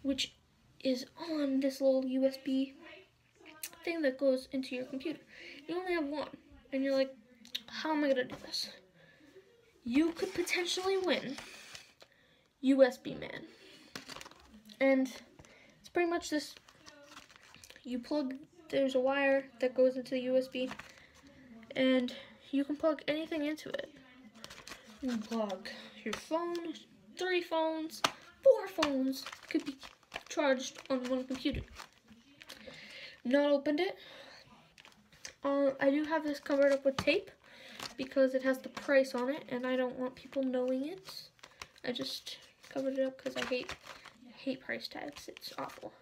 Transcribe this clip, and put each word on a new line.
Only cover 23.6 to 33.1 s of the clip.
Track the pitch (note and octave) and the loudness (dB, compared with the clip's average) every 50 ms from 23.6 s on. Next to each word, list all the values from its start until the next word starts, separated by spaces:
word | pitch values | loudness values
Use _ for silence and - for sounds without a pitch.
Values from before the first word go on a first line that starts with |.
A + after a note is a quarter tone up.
| - - | -6 -6
it. | - - - - - - - - - - - - _ - - - - - - - - - - - A3 - | -6 -6 -6 -8 -14 -20 -20 -20 -20 -20 -20 -20 _ -18 -18 -16 -16 -18 -16 -16 -18 -18 -18 -20 -12 -6
You | C#4 B3+ | -4 -2
can | A#3+ | -2
plug | A3 G#3 - A#3 A3+ G#3+ G3+ F#3+ F#3+ - - - - - - - G#3+ - | -2 -2 -2 -2 -2 -2 -2 -4 -8 -8 -12 -12 -12 -14 -16 -18 -10 -6
your | A3 G3+ | -6 -6
phone, | - - - D#4+ E4+ F4 F4 F4 E4+ E4+ E4 - - - - - - - - - | -6 -4 -2 -2 0 0 -2 -4 -4 -4 -6 -10 -10 -16 -20 -20 -20 -20 -20 -8
three | - F4+ F#4 F#4 F4 | -4 -2 2 2 2
phones, | E4+ - E4 D#4+ D#4+ D#4+ D#4+ D#4+ D#4 D#4+ - - - - - - - - - _ - | 2 2 0 2 2 2 0 -2 -6 -6 -4 -2 -2 -2 -2 -4 -20 -20 -20 _ 8
four | C#5 C5 - F#4+ | 8 8 8 4
phones | F#4+ - - D#4 D4 C#4 C4 C4 C4 C4 C4 - - - - - - | -4 0 2 2 2 4 2 2 0 0 -2 -8 -12 -14 -16 -12 -2
could | - D#4+ - | -2 -2 -2
be | D4 C4+ - - - - _ _ _ - - - - | -2 -10 -10 -16 -20 -20 _ _ _ -12 -12 -12 -6
charged | - D#4+ D4+ C#4 C4 B3 C4 - - - - - | -2 2 4 4 4 2 0 -8 -10 -14 -4 -2
on | C4+ B3+ B3 | -2 -2 0
one | B3 C4 B3+ B3+ | -2 -2 -2 -2
computer. | - C4 C4 - D4 A#3+ - - - - - - - _ _ _ - - - _ C#4 C#4 - - - - - G#3+ - - - - - - - - - | -4 -6 -2 -2 -2 -2 -2 -6 -8 -14 -18 -18 -18 _ _ _ -20 -20 -20 _ -20 -20 -20 -20 -20 -20 -18 -16 -18 -16 -16 -18 -18 -16 -16 -16 -16